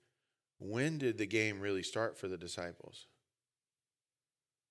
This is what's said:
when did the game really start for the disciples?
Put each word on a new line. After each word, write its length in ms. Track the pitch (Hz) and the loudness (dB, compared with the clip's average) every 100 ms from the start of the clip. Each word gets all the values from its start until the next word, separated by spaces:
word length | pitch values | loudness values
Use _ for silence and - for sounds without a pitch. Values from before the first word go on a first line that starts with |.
| _ _ _ _ _ _ | _ _ _ _ _ _
when 400 | - 113 147 156 | -4 0 2 2
did 200 | 131 104 | 0 2
the 80 | 101 | 2
game 340 | 110 110 98 | 4 4 2
really 220 | 101 95 | 0 0
start 360 | 92 110 113 - | 0 0 0 0
for 100 | 95 | -4
the 100 | 90 | -4
disciples? 680 | 85 - 87 85 - - - _ _ _ _ _ _ _ _ _ _ _ _ _ _ _ _ | -4 -4 -6 -8 -14 -16 -18 _ _ _ _ _ _ _ _ _ _ _ _ _ _ _ _